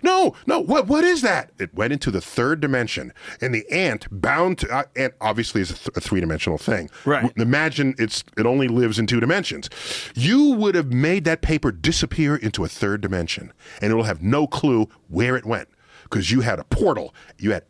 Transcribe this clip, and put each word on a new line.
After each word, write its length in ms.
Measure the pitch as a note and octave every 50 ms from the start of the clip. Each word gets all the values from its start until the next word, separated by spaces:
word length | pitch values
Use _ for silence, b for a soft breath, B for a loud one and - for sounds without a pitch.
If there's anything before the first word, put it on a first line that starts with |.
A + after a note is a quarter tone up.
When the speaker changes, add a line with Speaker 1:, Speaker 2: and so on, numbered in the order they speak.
Speaker 1:
No, 320 | - F4+ F#4 F#4+ F4+ - B B B
no, 140 | - E4 E4
what, 260 | E4 - C4+ D4+ F#3+
what 180 | G3+ D4 D#4 E4+
is 160 | F4+ F4+ D4
that?" 280 | A#3+ G#3+ F3+ C3+ - - _ -
It 160 | F#2+ E2 -
went 180 | F2+ G#2+ B2
into 180 | D3 C#3 - -
the 100 | G2 F2+
third 380 | - - - C3 A#2+ C#3 E3 D#3
dimension. 520 | D3+ C#3 C3 B2 A#2 G#2+ - - C#2 - B B B B B B
And 100 | B2+ B2+ A#2+
the 140 | A2 - -
ant 360 | - F3+ F#3+ D3 A2 - - -
bound 480 | G#2 F#2+ F2+ A#2 C#3 D#3+ F3+ F#3 E3+ -
to, 120 | - G#2+ B2
uh, 100 | C#3 C3+ - _
ant 180 | C3 C3+ B2+ - _
obviously 400 | G#2+ A2 G#2 A#2 A2 - - G#2+
is 100 | F#2 E2+
a, 20 | F2
th-, 220 | - - - -
a 40 | -
three-dimensional 560 | - - G#2 F#2 E2+ D#2+ D#2 D#2 - - D#2+ -
thing. 300 | - - A2 F2+ D#2 - B B B
Speaker 2:
Right. 180 | C#3 D3 C3 A2+
Speaker 1:
W-, 180 | A#2+ - -
imagine 520 | A2+ A#2+ C#3 D3 D#3 D#3+ - D3 C#3 C3 C3 -
it's, 240 | A2+ G#2+ - - - - _ -
it 80 | A2
only 220 | A#2+ C3 C#3 C3+ A#2+
lives 300 | A2+ B2 B2 A2+ G#2 A2+
in 80 | A2+
two 140 | G2+ A#2+ B2
dimensions. 480 | A#2 C3 F3+ G3+ - - - - - B B B B B B B B B B
You 380 | A#2+ B2+ E3+ A#3+ C#4 D4+ C#4+
would 220 | B3+ G#3 G#3+ G3+ F3+
have 140 | F3 D3+ C3
made 320 | B2 B2 D3 D#3+ F#3 G3+ D3+
that 180 | E3 E3 -
paper 300 | - - D#3+ D3 - B2+
disappear 640 | G2 E2 - D#3 E3 - - - - D#3+ D3+ C#3+ D3+
into 280 | - A2 G#2+ - - E2
a 40 | D#2
third 320 | - - A2 G2+ G2+ G#2+
dimension, 500 | G2 F#2+ F#2+ F2+ E2 - - - - - - B B B B B
and 100 | G#2 G#2
it 20 | A2+
will 80 | A2+ A2+
have 180 | G#2+ F2+ D#2
no 240 | F2+ G#2+ C3 D3 D3+
clue 420 | C#3+ - - - C#3+ B2 A2 G#2+ b b b b -
where 280 | D2+ F2 A#2+ B2 B2+
it 80 | A#2+ -
went, 240 | A2 A2+ F2 - - _ b b b b b b b
'cause 220 | - G#2 F2 E2+
you 100 | A#2+ C3
had 160 | A2+ B2 G2 -
a 40 | -
portal, 500 | - - - G#3+ F3+ C#3 G2+ - - B B B B B
you 140 | - - G#2+
had 120 | G2+ E2 -